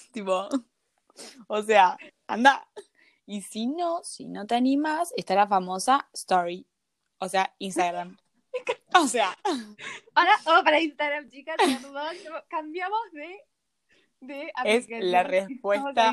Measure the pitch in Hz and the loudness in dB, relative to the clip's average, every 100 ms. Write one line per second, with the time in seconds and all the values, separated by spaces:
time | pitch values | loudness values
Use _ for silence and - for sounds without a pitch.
0 | - 226 196 185 196 277 - _ _ _ | -12 -10 -2 -2 0 -6 -6 _ _ _
1 | _ - - 269 214 214 214 214 180 196 | _ -20 -20 -20 -6 -4 4 6 6 4
2 | - _ - 208 254 - - - - _ | -14 _ -8 6 6 6 -4 -20 -20 _
3 | _ _ - 202 185 214 233 320 349 339 | _ _ -12 -12 -8 -6 -4 -2 -2 -2
4 | - - - 180 208 240 254 277 311 311 | -6 -16 -12 -10 -2 2 4 2 2 -2
5 | 349 508 - 190 202 196 185 185 220 269 | -2 -4 0 2 4 4 0 -4 2 2
6 | - - - 185 175 180 - _ _ _ | 2 -14 0 2 2 -6 -14 _ _ _
7 | _ _ 185 190 190 - 196 180 175 175 | _ _ -2 0 0 -4 -6 -2 -2 -2
8 | 175 185 _ _ _ 508 - - _ 359 | -10 -14 _ _ _ -10 -6 -8 _ -4
9 | 285 240 196 - 403 277 214 214 - - | -2 -2 -4 -4 -6 -6 -10 -16 -16 -18
10 | _ - 349 415 311 330 320 302 320 285 | _ -2 2 2 4 4 4 2 0 -4
11 | 294 294 254 262 277 - 370 254 269 277 | -4 -4 -8 -18 -10 0 0 0 -6 -10
12 | 302 349 320 311 - 330 311 330 359 427 | -8 -10 -12 -14 -8 -8 -8 -8 -4 -4
13 | 453 302 311 392 _ _ _ _ _ _ | -6 -12 -14 -16 _ _ _ _ _ _
14 | _ _ 254 277 311 - 240 226 240 226 | _ _ -14 -12 -10 -6 0 0 0 -6
15 | 190 180 180 185 190 269 196 202 185 185 | 2 2 2 0 -2 -8 -2 -2 0 2
16 | 226 | 2